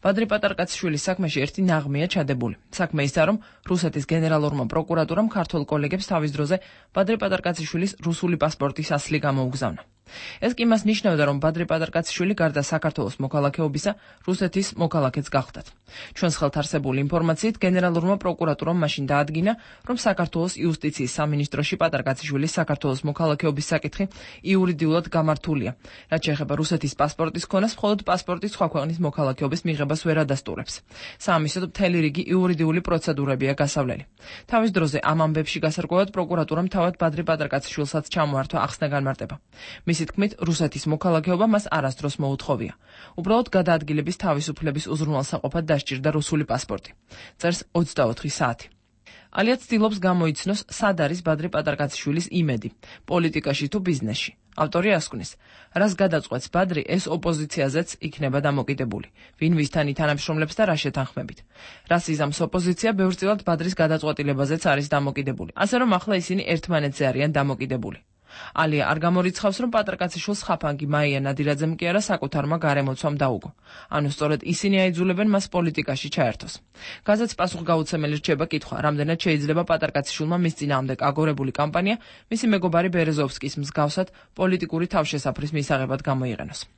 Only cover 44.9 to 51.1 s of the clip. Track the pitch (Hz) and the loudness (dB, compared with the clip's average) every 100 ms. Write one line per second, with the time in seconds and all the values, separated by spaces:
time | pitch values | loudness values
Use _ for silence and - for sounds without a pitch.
44.9 | 156 151 143 135 165 143 170 156 147 - | -2 0 0 -2 -4 -2 -2 0 0 0
45.9 | 131 143 151 147 151 147 123 - 101 - | -2 0 0 0 -2 0 -2 -2 -8 -8
46.9 | - _ - - _ 170 175 - 170 165 | -20 _ -20 -20 _ -2 -2 -2 0 0
47.9 | - 120 113 147 - 131 117 - _ _ | 2 0 0 -6 -2 -2 -2 -12 _ _
48.9 | _ - - - - 214 254 - 226 214 | _ -20 -20 -8 0 2 2 2 2 2
49.9 | 208 185 180 160 147 185 208 - - 214 | 2 2 4 2 0 -2 -4 -4 0 2
50.9 | 175 143 | 4 0